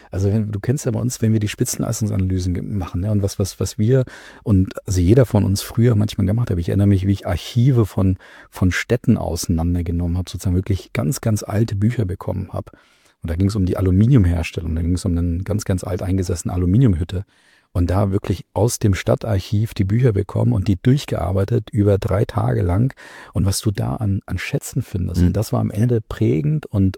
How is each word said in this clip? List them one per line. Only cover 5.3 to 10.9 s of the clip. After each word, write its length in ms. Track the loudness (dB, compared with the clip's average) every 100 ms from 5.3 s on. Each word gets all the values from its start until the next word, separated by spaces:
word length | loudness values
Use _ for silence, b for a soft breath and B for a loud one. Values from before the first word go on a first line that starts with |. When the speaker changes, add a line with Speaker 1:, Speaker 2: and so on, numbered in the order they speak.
| 2
Speaker 1:
uns 160 | 2 0
früher 340 | -2 0 2
manchmal 320 | 2 0 0 0
gemacht 240 | 0 0
hat, 80 | -2
ich 120 | 0
erinnere 160 | 2 4
mich, 200 | 4 2
wie 60 |
ich 140 | 0 -2
Archive 580 | -4 -2 2 4 4
von, 320 | 2 2 0 0 B B B
von 220 | -2 0
Städten 460 | 0 -2 -2 2 0
auseinandergenommen 960 | 0 -4 -2 0 0 0 -2 -2 -2 -2
habe, 140 | -4
sozusagen 260 | -6 0 0
wirklich 380 | 0 -4 -2